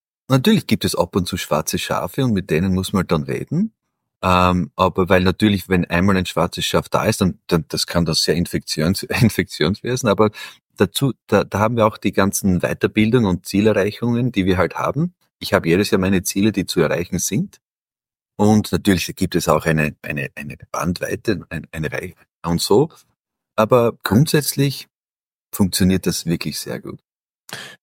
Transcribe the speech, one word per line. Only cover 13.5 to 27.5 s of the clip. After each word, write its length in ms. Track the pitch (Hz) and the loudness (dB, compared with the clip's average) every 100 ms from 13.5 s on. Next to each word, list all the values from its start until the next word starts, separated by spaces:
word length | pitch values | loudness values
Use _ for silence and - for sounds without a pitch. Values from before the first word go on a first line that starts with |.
| 98 107 101 98 - 120 120 123 | 0 2 2 0 -2 -2 0 0
die 140 | 107 | 0
wir 140 | 92 92 | 0 2
halt 160 | 85 | 0
haben. 400 | 80 80 135 175 - _ _ | -2 -4 -2 -4 -6 _ _
Ich 160 | - | -2
habe 140 | - 80 | 0 2
jedes 220 | 87 104 | 2 2
Jahr 100 | 101 | 2
meine 220 | 95 98 | 2 0
Ziele, 300 | 92 98 107 | 0 0 0
die 140 | 104 87 | 0 -2
zu 140 | 92 | 0
erreichen 380 | 76 85 90 90 | 0 -2 -4 -6
sind. 420 | - 117 202 - _ _ _ _ _ _ _ - | -2 -4 -4 -10 _ _ _ _ _ _ _ 0
Und 360 | 104 107 - | 4 4 2
natürlich 420 | 87 101 90 - - | 0 2 0 -2 -4
gibt 200 | 92 87 | -2 0
es 120 | 82 | 2
auch 160 | 78 82 | 2 2
eine, 300 | 80 76 - | 0 0 -4
eine, 280 | - 73 67 | -10 -8 -8
eine 220 | - 73 - - | -10 -14 -16 -12
Bandweite, 760 | - 82 - - - - 98 - | -6 -4 -4 -4 -4 -4 -4 -6
ein, 180 | 82 - | -12 -10
eine 180 | 80 76 | -8 -6
Reihe 220 | 65 90 - _ _ | -6 -10 -14 _ _
und 160 | 85 85 | -4 -2
so. 300 | - 104 160 - _ _ _ _ _ - | 2 2 2 -4 _ _ _ _ _ -2
Aber 400 | 110 127 117 - | 2 4 2 -2
grundsätzlich 800 | - 107 160 156 139 - 139 135 - _ _ _ _ _ _ | 0 2 4 0 0 -2 -2 -4 -12 _ _ _ _ _ _
funktioniert 540 | - 95 - 92 95 90 | -2 -2 2 2 2 0
das 200 | 85 82 | -4 -4
wirklich 340 | 82 78 - | -4 -6 -10
sehr 180 | - - | -10 -10
gut. 200 | - - _ _ _ _ - | -12 -16 _ _ _ _ -18